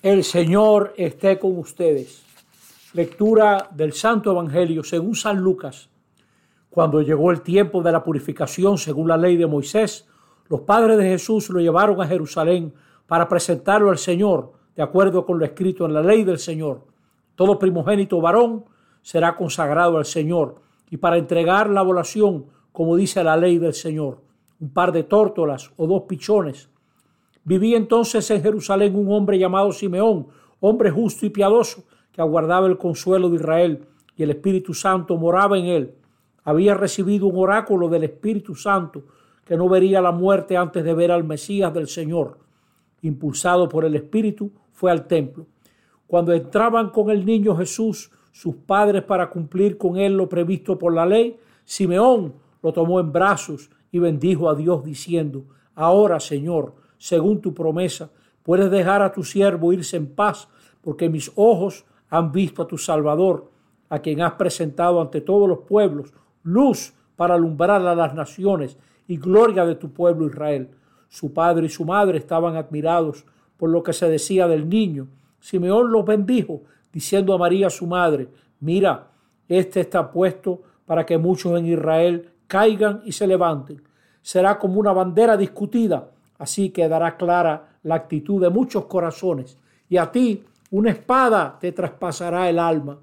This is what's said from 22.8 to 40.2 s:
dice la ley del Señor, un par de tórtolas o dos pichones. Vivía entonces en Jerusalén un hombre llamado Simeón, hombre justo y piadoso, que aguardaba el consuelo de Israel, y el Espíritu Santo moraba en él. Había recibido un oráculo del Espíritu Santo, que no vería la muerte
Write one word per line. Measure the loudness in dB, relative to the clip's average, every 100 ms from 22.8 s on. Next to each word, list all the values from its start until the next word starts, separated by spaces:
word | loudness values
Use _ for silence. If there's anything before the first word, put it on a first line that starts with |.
| 0 2
dice | 0 0
la | 0 2
ley | 2 2
del | 0
Señor, | -4 -8 -6 -6 -10 _ _ _ _
un | -8
par | -2 0
de | 0
tórtolas | 0 2 2 0 -4 -4 -12 -6
o | -2
dos | -2
pichones. | -2 -10 0 0 0 -8 _ _ _ _ _ _ _ _
Vivía | -2 0 2 2
entonces | 2 0 2 -2 0
en | 0
Jerusalén | 0 -2 -2 0 2
un | 0 0
hombre | 0 2 2
llamado | 2 2 0
Simeón, | -2 -4 0 0 0 -4 -18 _ _
hombre | 0 2 2
justo | 2 -2 -2 -6
y |
piadoso, | 0 4 4 2 -6 -20 _ _
que | -4
aguardaba | 0 0 2 2 2
el | 0
consuelo | -2 -4 0 2 2
de | 0
Israel, | 0 2 2 0 -10 _ _ -6
y |
el | -4
Espíritu | -2 0 -2 -2
Santo | -4 -2 -2 -2 -2
moraba | 0 2 2 2
en | 0
él. | -2 -2 -12 _ _ _ _
Había | -2 2 2
recibido | 2 -2 -2 -2 0 0
un | 0
oráculo | 2 0 0 -2 0
del | 0
Espíritu | -2 -6 -6 -6 -8
Santo, | -10 -2 -2 -4 -14 -20 _ _ _
que | _ -2
no | 2
vería | 4 4 4
la | 2
muerte | 0